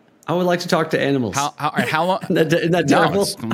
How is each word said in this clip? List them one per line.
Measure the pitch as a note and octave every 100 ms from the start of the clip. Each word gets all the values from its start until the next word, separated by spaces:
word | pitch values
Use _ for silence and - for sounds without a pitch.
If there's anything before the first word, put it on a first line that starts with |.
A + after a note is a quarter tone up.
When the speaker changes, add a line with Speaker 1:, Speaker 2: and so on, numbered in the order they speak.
| _ _ -
Speaker 1:
I |
would | E3+
like | F3 F3+
to | -
talk | E3+ D#3+
to | -
animals. | C#3 C#3 A2+ A2
Speaker 2:
How, | D3 -
how, | D3
all | -
right, | A#2
how | D#3
long? | F3 F#3+
Speaker 1:
<laughs> | -
Isn't |
that, | E3 D#3
isn't | E3 E3
that | F3 C#3
Speaker 2:
No, | F3+
Speaker 1:
terrible? | D#3+ F#3+
Speaker 2:
it's, | G3 - A2+